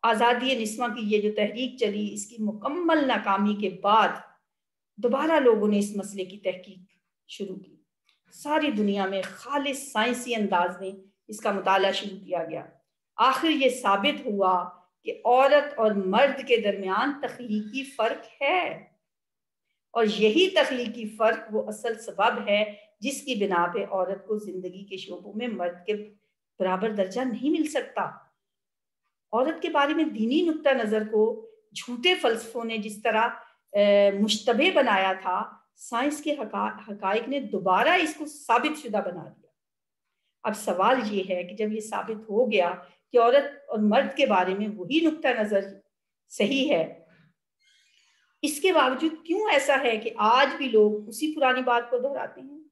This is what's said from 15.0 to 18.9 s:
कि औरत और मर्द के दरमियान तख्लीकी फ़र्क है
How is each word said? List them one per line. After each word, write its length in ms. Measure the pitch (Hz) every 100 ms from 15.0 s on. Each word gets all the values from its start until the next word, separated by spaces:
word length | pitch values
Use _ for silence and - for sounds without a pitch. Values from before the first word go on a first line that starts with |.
कि 80 | -
औरत 640 | - - 254 269 285 277 -
और 140 | 220
मर्द 500 | 202 185 208 269 262
के 140 | 240 233
दरमियान 640 | 208 196 190 196 269 285 262
तख्लीकी 580 | - 247 214 214 262
फ़र्क 400 | 262 - 226 - - _
है 500 | 277 359 349 - -